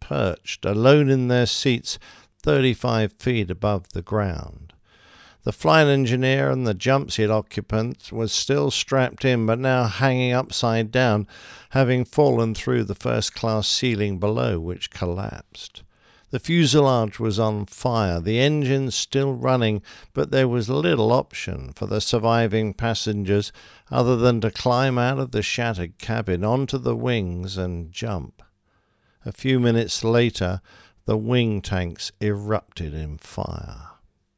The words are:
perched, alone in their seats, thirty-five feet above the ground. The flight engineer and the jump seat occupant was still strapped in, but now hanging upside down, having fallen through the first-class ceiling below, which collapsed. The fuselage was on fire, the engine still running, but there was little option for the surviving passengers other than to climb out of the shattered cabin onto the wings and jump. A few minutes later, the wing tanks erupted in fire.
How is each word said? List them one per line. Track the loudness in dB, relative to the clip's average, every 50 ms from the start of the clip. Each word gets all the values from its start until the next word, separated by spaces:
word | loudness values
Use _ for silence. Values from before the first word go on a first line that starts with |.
perched, | -10 -6 -2 -2 -2 -2 -2 -6 _ -12 -10 -6 -4
alone | -2 0 4 6 8 8 8 6 4
in | 2 2 2 2
their | 2 2 2
seats, | 2 0 0 0 0 0 0 -2 -8 -12 -12 -14 -20 -20 -20 -20 _ _ _
thirty-five | 0 2 4 4 4 2 2 0 0 0 0 0 0 -2
feet | -4 _ -2 0 0 0 -2 -4
above | -4 -2 -2 -2 -2 -2 -4 -8
the | -10 -10
ground. | -6 -4 -2 -2 0 -2 -4 -6 -8 -12 -14 -18 -20 -20 -20 _ _ _ _ _ _ -20 -20 -20 -20 -20 -20 _ -8
The | -8
flight | -6 0 2 4 6 6 6
engineer | 6 4 4 2 2 2 2 2 2 2 2 2 0
and | 0 0 0
the | -2 -2
jump | 0 0 2 2 2 0 -2
seat | -2 -2 0 2
occupant | 0 0 -2 -4 -8 -10 -6 -4 -2 -2 -2 -4 -6 -10 -14 -12
was | -8 -6 -4 -4
still | -4 -4 -2 0 0 2 2 0
strapped | 0 -2 -2 0 0 0 0 0 -2 -2 0
in, | 2 2 2 2
but | 2 0 0
now | 2 2 2 2 2
hanging | 0 0 0 0 2 2 2 0 0
upside | 0 0 -2 -4 -4 -2 0 0 0 0 -2 0
down, | 0 2 4 4 2 2 0 -4 -10 -20 -20 -20 -20 -20 -12 _
having | 0 2 2 4 2 0 0
fallen | 0 2 4 4 4 4 4 2 0
through | -2 -2 -2 -2 0 0
the | 0 -2 -6
first-class | -4 -4 -2 -2 -2 -2 -4 -6 -4 -2 -2 0 0 0 -2
ceiling | -2 0 0 0 0 0 0 -2 -2 -2
below, | -2 -2 0 0 0 0 -2 -2
which | -4 -6 -6 -8 -10 -12
collapsed. | -8 -6 -4 -4 -4 -4 -6 -8 -10 -12 -16 _ -20 -20 -20 -20 -20 -20 -20 -20 _ _ _ _ _ _ _ _
The | -8 -6
fuselage | -2 0 2 4 4 6 6 6 6 6 4 2 0 -2 -2 -4
was | -4 -2 0 0
on | 0 0 0 -2 -6
fire, | -8 -8 -6 -4 -2 0 0 0 0 0 -2
the | -2 0 0 2
engine | 2 2 2 0 0 0 0 0 0 -2
still | -4 -6 -6 -2 0 0 0 0 -2
running, | -2 0 0 2 2 2 2 0 -2 -6 -10 -18 -20 -20 -8
but | -4 -4 -2 0
there | 2 2 2 2
was | 2 0 0 0
little | 0 0 2 2 2 2 4 4
option | 4 2 0 -2 -8 -10 -8 -8 -8 -8 -10 -12 -10
for | -8 -6
the | -4 -2 -2
surviving | 0 0 0 2 2 2 2 2 2 2 0 0 -2 -2 -4
passengers | -4 -4 -4 -4 -2 -4 -2 -2 -2 0 0 0 0 0 -2 -8 -18 -20 -20 -20 -20 _ -4
other | 0 0 2 2 2
than | 4 4 4 4 2
to | 0 -2
climb | -4 -2 0 0 2 2 2 2 2 0
out | 0 0 0 -2
of | -4 -4
the | -4 -4 -4
shattered | -2 -4 -2 -2 -2 -4 -4 -6 -8 -10 -10
cabin | -8 -4 -4 -4 -2 -2 -2 0
onto | 0 0 0 0 0 -2 -4
the | -4 -2 -2 -2
wings | -2 -2 -2 -2 -2 -2 -4 -6 -6 -8 -8 -6
and | -6 -4 -4 -4 -6 -8 -10
jump. | -10 -10 -8 -6 -6 -8 -8 -10 -14 -20 -20 _ _ _ _ _ _ _ _ _ _ _ _ _ _ _ -14
A | -14
few | -12 -4 -2 0 2 4
minutes | 4 4 2 2 0 -2 -4 -2
later, | 0 2 4 4 2 2 0 -2 -2 -2 -2 -6 -8 _ -20 -20 -20 _ _ _ _
the | -2 -2
wing | -2 0 0 2 2 2 2 0 -2
tanks | -2 -2 -2 -2 -2 -4 -6 -10 -12 -12 -8 _
erupted | -2 -2 -2 -2 -2 -2 -2 -4 -4 _ _ -10 -8 -8 -6
in | -6 -8 -8 -10 -12
fire. | -14 -12 -8 -8 -6 -6 -6 -8 -10 -12 -16 -16 -18 -20 -20 _ _ _ _ _ _ _ _